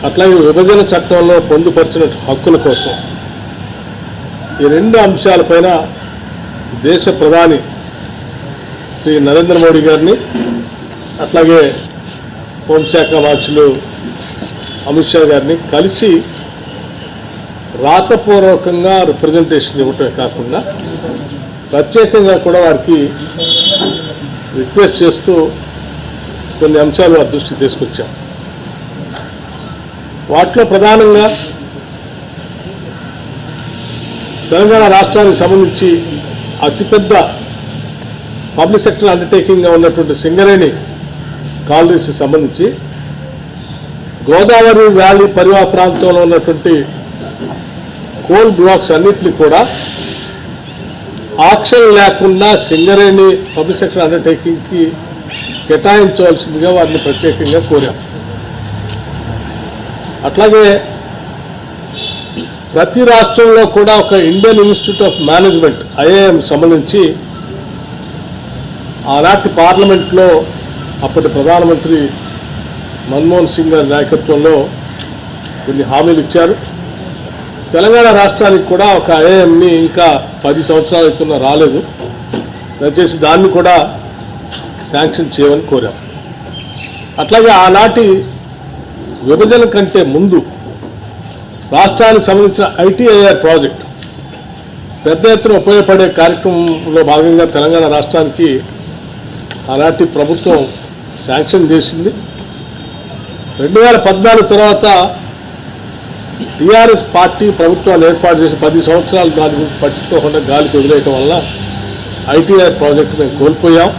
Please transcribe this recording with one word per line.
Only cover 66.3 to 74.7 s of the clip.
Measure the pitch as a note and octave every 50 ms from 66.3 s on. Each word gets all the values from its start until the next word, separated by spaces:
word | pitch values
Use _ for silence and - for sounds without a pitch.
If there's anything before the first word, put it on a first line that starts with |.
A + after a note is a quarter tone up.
| E3+ D#3+ - -
సంబంధించి | D3+ D3+ E3 E3+ E3 D3+ C#3 - - G3+ F3+ D3+ - - - - - - - - - - - - - - - - - - - - - - - - - - - - - - - - - - - - - - - C#3 C#3
ఆనాటి | D3 D3+ F3+ G3+ G3+ G3 - D#3 E3+
పార్లమెంట్లో | E3 F3 F#3 F#3+ G3+ G3 F#3+ F3 - - F3 F#3 F#3 F3+ E3 D#3 D#3 - - - - - - - - - - - C#3
అప్పటి | C3 - E3 C#3 - -
ప్రధానమంత్రి | C#3 C#3 D#3+ E3+ F3 F3 E3 E3 C#3+ - D#3 E3 D3+ C#3+ C3+ - - - - - - - - - - - - - - - - - - - B2
మన్మోహన్ | C3+ D3 D#3 E3 F3 F3+ E3 D#3 -
సింగ్ | E3+ D#3+ D#3+ D#3+
గారి | D#3 C#3 C#3 C#3+
నాయకత్వంలో | D3 C#3+ - D#3+ - - - D3+ D3 D3+ D#3+ D#3 C#3 A#2+ G2+